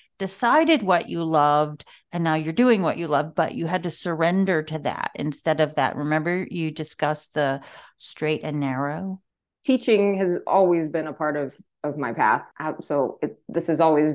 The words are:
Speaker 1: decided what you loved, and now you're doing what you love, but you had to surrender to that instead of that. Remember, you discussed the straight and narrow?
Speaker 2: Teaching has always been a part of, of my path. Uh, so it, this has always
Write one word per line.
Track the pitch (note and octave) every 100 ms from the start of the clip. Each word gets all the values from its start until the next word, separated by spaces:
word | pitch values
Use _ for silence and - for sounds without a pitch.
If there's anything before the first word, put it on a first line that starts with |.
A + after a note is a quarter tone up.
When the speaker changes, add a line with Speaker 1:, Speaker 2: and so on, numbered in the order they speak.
| _ -
Speaker 1:
decided | F#3+ - A#3+ D4+ D#4+ D4
what | F#3+ E3+ -
you | E3+
loved, | E3 D#3 D3 D3 D3+ D3 - - _
and | E3+
now | E3
you're | D#3 D#3
doing | D#3+ B3+ G#3+
what | E3 E3+
you | D#3+
love, | C#3+ D#3
but | - D#3
you | - E3
had | F3+
to | E3+
surrender | - F3 D#3+ E3 F#3+ F#3+ D#3+
to | D#3 D#3
that | C3 - -
instead | - D3+ - E3 D3+
of | D3
that. | D3+ B2+ -
Remember, | D3 D#3 E3 F3+ -
you | F3 D#3+
discussed | D#3 D3+ - D3+ D3+ -
the | D3+ C#3+ C3+ - - - _
straight | - - D#3 D3+
and | D#3+ D3
narrow? | C#3 C3 C#3+ D#3+ F#3+ F#3+ _ _ _ _
Speaker 2:
Teaching | - B3+ B3 G#3 G3+ F#3+
has | F#3 F3 -
always | G3 F3+ E3+ D#3
been | D#3+ D#3
a |
part | - D3+ D3
of, | C3+ - _ _
of | D3 C#3+
my | B2
path. | A2+ A2 A#2+ - -
Uh, | D#3 -
so | - C#3+ B2+ -
it, | D3 - -
this | E3 -
has | D#3
always | D#3+ D3+ D#3